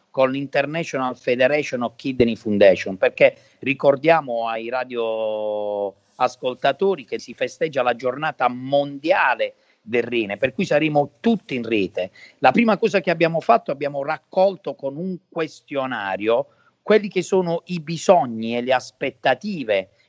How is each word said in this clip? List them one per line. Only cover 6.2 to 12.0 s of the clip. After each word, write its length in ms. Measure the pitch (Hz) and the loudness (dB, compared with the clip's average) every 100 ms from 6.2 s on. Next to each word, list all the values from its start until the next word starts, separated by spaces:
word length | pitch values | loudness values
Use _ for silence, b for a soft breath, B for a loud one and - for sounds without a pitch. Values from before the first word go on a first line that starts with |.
| 127 - 131 123 139 135 196 170 | -2 -2 -8 -2 -2 0 -2 -2
che 160 | 117 113 | -6 -10
si 140 | 123 | -10
festeggia 480 | 117 127 - 160 135 | -6 -6 -4 -4 0
la 120 | 123 | 0
giornata 540 | 120 127 131 156 - 123 | -2 -4 -4 -6 -2 -2
mondiale 1080 | 123 131 143 143 139 156 196 143 117 107 - _ _ | -2 0 0 0 -2 0 2 2 0 -2 -6 _ _
del 220 | - 120 | -2 -2
rene, 340 | 117 120 101 104 | 0 -2 -2 -2
per 160 | 131 | -2
cui 120 | - 165 | -2 0
saremo 460 | 151 156 147 143 _ | 2 2 0 0 _
tutti 360 | 233 226 - | 0 0 -2
in 80 | 123 | -6
rete. 480 | 113 110 90 - | -2 0 0 -4